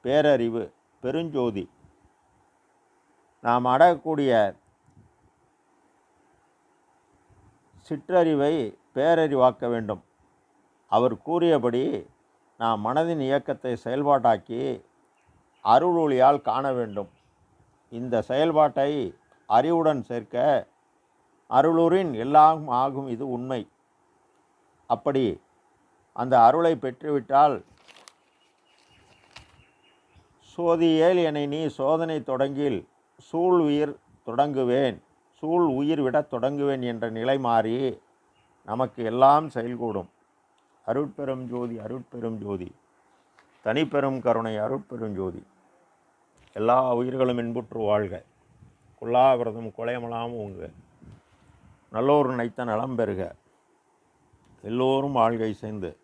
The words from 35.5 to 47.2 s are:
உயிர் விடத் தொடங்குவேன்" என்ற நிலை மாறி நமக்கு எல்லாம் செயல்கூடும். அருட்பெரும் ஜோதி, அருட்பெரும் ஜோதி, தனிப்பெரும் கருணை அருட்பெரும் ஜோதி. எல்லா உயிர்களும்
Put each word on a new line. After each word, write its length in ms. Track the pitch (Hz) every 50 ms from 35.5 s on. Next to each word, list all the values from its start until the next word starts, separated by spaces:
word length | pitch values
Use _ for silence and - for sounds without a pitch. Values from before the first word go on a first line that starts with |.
| 165 180 175
உயிர் 380 | 156 131 131 143 147 160 151
விடத் 300 | 143 131 123 151 143 -
தொடங்குவேன்" 500 | - 120 113 135 143 143 143 139 139 131
என்ற 280 | 123 123 117 113 113 117
நிலை 280 | 110 113 113 127 139 139
மாறி 640 | 131 120 117 113 107 110 113 123 135 131 110 - _ _ _ _ _ _ _ _ _ _ _ _ _
நமக்கு 400 | - 107 120 131 117 - - 117
எல்லாம் 440 | 110 113 123 135 135 143 151 160 151
செயல்கூடும். 600 | - 127 113 120 123 117 120 113 104 98 87 - _ _ _ _ _ _ _ _ _ _ _ _ _ _ _
அருட்பெரும் 560 | - 113 135 151 143 - - 143 135 135 127
ஜோதி, 360 | 127 120 120 123 123 120 117 113
அருட்பெரும் 580 | 107 110 120 131 120 _ - 120 113 113 113
ஜோதி, 380 | 107 101 101 101 92 90 87 - _ _ _ _ _ _ _ _ _ _ _ _ _ _ _ _ _ _
தனிப்பெரும் 560 | 110 113 139 160 139 - 143 139 139 135 131
கருணை 360 | 113 123 117 113 113 113 110 107
அருட்பெரும் 560 | 107 113 135 139 208 _ 127 120 113 110 101
ஜோதி. 320 | 92 95 92 85 90 - _ _ _ _ _ _ _ _ _ _ _ _ _ _ _ _ _ _ _ _ _
எல்லா 420 | _ 101 107 117 120 131 131 127 123
உயிர்களும் 440 | 120 123 127 127 131